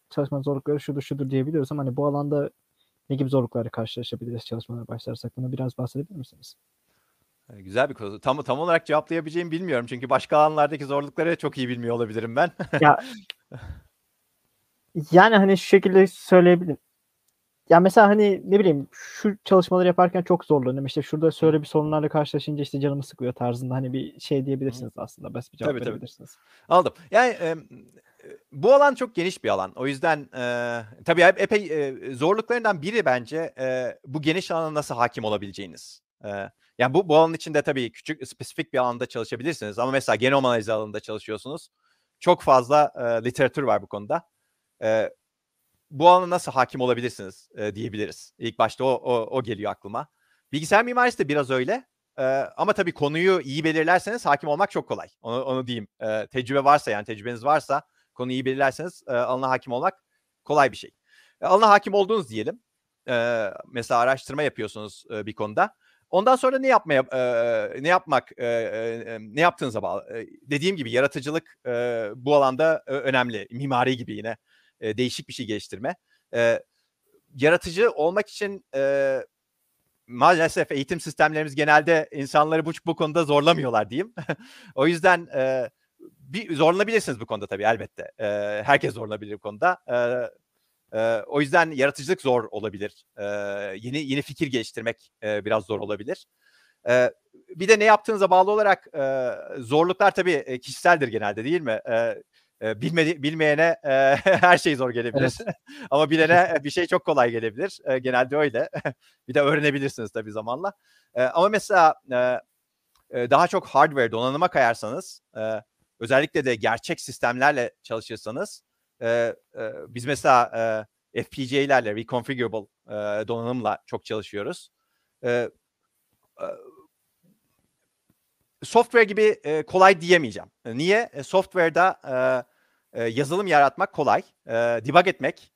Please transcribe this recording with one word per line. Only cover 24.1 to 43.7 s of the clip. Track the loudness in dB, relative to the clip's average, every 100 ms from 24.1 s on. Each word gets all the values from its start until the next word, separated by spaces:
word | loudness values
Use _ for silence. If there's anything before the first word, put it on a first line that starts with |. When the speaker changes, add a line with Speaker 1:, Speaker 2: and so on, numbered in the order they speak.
| -12
Speaker 1:
şey | -4 -4 -2
diyebilirsiniz | -4 -6 -8 -14 -14
Speaker 2:
Hı |
hı. |
Speaker 1:
aslında. | -16 -14 -14
Basit | -14 -14
bir | -8
cevap | -6
Speaker 2:
Tabii, | -4
tabii. | -6
Speaker 1:
verebilirsiniz. | -10 -14 _ -20 _ _ _ 2
Speaker 2:
Anladım. | 2 2 -6 -2
Yani, | 2 2
em, | 0 -6 -6
e, | -12 -20 -20 _ _ _ -20 -20 _
bu | -2 4
alan | 6 6 2
çok | -6 -4
geniş | -4 -4
bir | -2
alan. | -2 -2 -6
O | -6
yüzden, | -2 -2 -2 -6 -8
e, | -6 -4 -4 -8 -10 -10 -2
tabii | 6
ep-, | 6 6
epey, | 0 -2 -2 -4 -4
e, | -6 -10 -2
zorluklarından | 0 0 -2 -2 0 -2
biri | -2 -2 0
bence, | 0 -2 -8 -8 -6
e, | -4 -4 -6 -10 -10
bu | -6
geniş | -2 -2 -2
alana | -4 -4
nasıl | -6 -6 -2
hakim | -2 -2
olabileceğiniz. | -4 -4 -6 -14 -16 -18 -20 -20 _ _ -10
E, | -10 -10 _ _ -2
yani | 0
bu, | 0 4
bu | 4
alanın | 4
içinde | 0 -4 -2
tabii | -2 -4 -6
küçük, | -10 -12 -12 -12
spesifik | -16 -16 -12 -4
bir | -2
alanda | -2 -2 -8
çalışabilirsiniz. | -8 -8 -8 -8 -8 -8 -4
Ama | -2
mesela | -2 0 0
genom | 2 2 2
analizi | 0 -2
alanında | -4 -4 -10
çalışıyorsunuz. | -10 -12 -10 -12 -12 -16 -18 _ _ _ _ _
Çok | 0 2
fazla, | 6 4 6 4 2 0
e, | -2 -2 -2
literatür | 0 0 0
var | 0